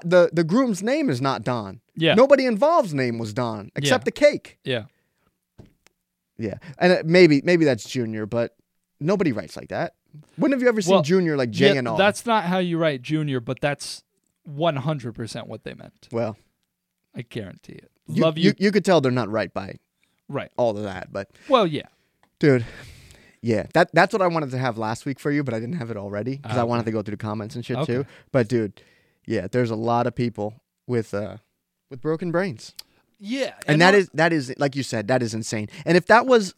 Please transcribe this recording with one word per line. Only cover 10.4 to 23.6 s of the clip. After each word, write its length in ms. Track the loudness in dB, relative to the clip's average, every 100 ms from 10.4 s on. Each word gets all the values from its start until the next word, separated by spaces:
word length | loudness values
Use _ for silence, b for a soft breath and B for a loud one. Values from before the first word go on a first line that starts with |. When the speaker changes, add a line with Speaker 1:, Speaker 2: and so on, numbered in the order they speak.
| 0
Speaker 1:
have 80 | 2
you 80 | 0
ever 120 | 0
seen 120 | 2
Speaker 2:
Well, 80 | 2
Speaker 1:
Junior, 340 | 4 2 2 0
like, 140 | -2
J 220 | 2 4
Speaker 2:
yeah, 60 | 4
Speaker 1:
and 80 | 0
R? 80 | 2
Speaker 2:
that's 280 | 2 0 -2
not 200 | -2 0
how 140 | -2
you 180 | -2 0
write 240 | -2 -2
Junior, 400 | -4 -4 -2 -4
but 180 | -4 -4
that's 420 | -4 -4 -10 -16 _ _ _ _ -16
one 320 | -4 -2 -2
hundred 380 | -4 -6 -8 -10
percent 320 | -12 -12 -12
what 180 | -14 -14
they 80 |
meant. 340 | -16 -20 _ -10
Speaker 1:
Well, 240 | -6 -6 -8 _ _ _ _ _ _ _
Speaker 2:
I 100 | -18
guarantee 500 | -12 -12 -12 -16 -20
it. 180 | -20 _ _ -6
Speaker 1:
you, 140 | 0
Speaker 2:
Love 140 | 0 4
Speaker 1:
you, 140 | 2
Speaker 2:
you. 40 | 2 2
Speaker 1:
you 40 |
could 140 | 2 4
tell 160 | 4
they're 100 | 4
not 180 | 0 -2
right 240 | -2 -4
by 260 | -6 -10 -14 _ _ _ _ -12
Speaker 2:
Right. 220 | -12 -10 -2
Speaker 1:
all 220 | -2 -2
of 60 |
that, 280 | -6 -10 -10
but 180 | -10 -12 _ 0
Speaker 2:
Well, 180 | 2 2
yeah. 200 | -2 -10 _ _ _ _ 2
Speaker 1:
dude, 260 | 4 4 2 B B B B B B B
yeah, 240 | -2 -2